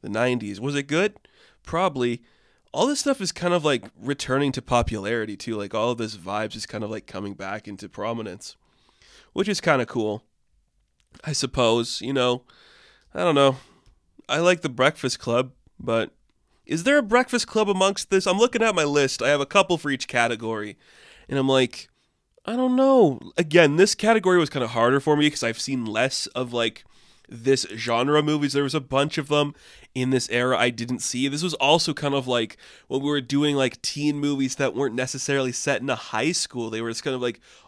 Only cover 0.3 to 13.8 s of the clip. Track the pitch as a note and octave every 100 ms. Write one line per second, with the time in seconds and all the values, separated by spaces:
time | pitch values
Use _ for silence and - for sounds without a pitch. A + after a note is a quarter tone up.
0.3 | B2 G#2 G2 B2+ C#3+ C#3 D#3 G#3 - _
1.3 | _ _ _ - E3 F#3 C#3 B2 A#2 _
2.3 | _ _ _ _ - A#3 C#4+ C#4+ C4 F#3+
3.3 | - F3 F3 D3+ B2+ - _ A#2+ C#3+ -
4.3 | C3 C#3+ C3 - B2 A#2 G#2+ G2 A#2 G#2+
5.3 | G2+ - G#2+ G2+ A2 A#2 A#2 A2 G#2 F2
6.3 | G#2 G#2+ A2+ - G#2+ G#2+ A2 - G2+ G2+
7.3 | G2 F#2+ G#2+ G#2 G2+ G2+ - G#2 A#2 G#2+
8.3 | F#2 - - _ _ _ _ _ - _
9.3 | - G3+ G3 - C#3 A#2+ A#2+ G#2+ G#2 _
10.3 | _ _ _ _ _ _ _ _ _ -
11.3 | D3 C3 C3+ A#2+ A#2 A#2+ - A#2+ C#3 B2
12.3 | B2 _ - _ _ _ _ _ - F2+
13.3 | C#3+ C#3 C3 - _